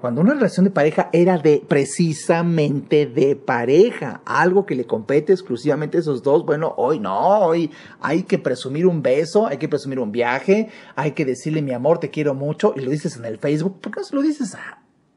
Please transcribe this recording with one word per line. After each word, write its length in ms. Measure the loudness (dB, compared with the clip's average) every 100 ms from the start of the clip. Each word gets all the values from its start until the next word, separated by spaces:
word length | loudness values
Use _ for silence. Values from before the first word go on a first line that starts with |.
cuando 200 | -4 2
una 140 | 2
relación 280 | 4 0 2
de 80 | 2
pareja 400 | 4 2 0 0
era 260 | 4 4 4
de, 260 | 4 2 2
precisamente 1400 | 0 0 0 -2 0 0 0 2 0 0 -2 0 2 2
de 280 | 2 0
pareja, 840 | 0 -2 -2 4 4 4 2 -10 -10
algo 400 | -4 0 2 2
que 120 | 0 -4
le 100 | -4
compete 460 | -4 0 0 2
exclusivamente 640 | 0 0 -4 -2 -2 -2 -2
a 40 |
esos 220 | -2 -2
dos, 240 | 2 2 2
bueno, 260 | -2 -2 -2
hoy 240 | 0 0
no, 400 | -2 0 2 4
hoy 320 | 2 0 -2 -8 -20 -10
hay 220 | -4 -2
que 160 | -2 -2
presumir 480 | -2 -6 -6 0 0
un 160 | 2
beso, 460 | 2 2 2 0 0
hay 100 | -2
que 100 | -4
presumir 300 | -4 -4 -6
un 140 | -4
viaje, 560 | -2 0 0 2 2 0 -8 -12
hay 160 | -4 -4
que 140 | -2
decirle, 360 | -2 -2 -4 -4
"Mi 120 | -2
amor, 260 | 0 2 2
te 120 | 0
quiero 220 | -2 -2
mucho", 420 | -2 -4 -4 -6 -4
y 60 |
lo 100 | -4
dices 240 | -4 -4 -8
en 80 |
el 140 | -10 -6
Facebook, 420 | -2 -2 -4 -6
¿por 120 | -12
qué 80 | -10
no 40 |
se 100 | -6
lo 80 | -2
dices 320 | -2 -2 -6
a, 280 | -10 -18 -20 _ _ _